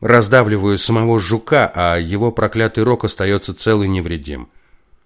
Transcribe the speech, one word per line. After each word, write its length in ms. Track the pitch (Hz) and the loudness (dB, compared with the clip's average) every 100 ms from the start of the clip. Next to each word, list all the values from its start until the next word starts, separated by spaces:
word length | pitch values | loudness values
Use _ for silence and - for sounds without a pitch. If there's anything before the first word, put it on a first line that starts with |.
раздавливаю 760 | 110 120 104 127 107 104 101 101 | 2 2 4 4 4 2 0 0
самого 420 | - 113 113 113 | 0 2 2 0
жука, 520 | 90 110 - 147 104 | 0 -2 0 2 2
а 240 | - 87 87 | 0 0 0
его 340 | 82 101 117 | -2 -2 -2
проклятый 520 | - 104 113 110 113 | 0 -2 0 -2 0
рог 220 | 110 120 | 0 0
остаётся 500 | 104 - 98 101 - | -2 -4 -2 -2 -4
цел 260 | 92 110 107 | -4 0 0
и 60 | 98 | 0
невредим. 640 | 95 82 82 71 69 60 _ _ _ _ _ | -2 -4 -8 -10 -12 -14 _ _ _ _ _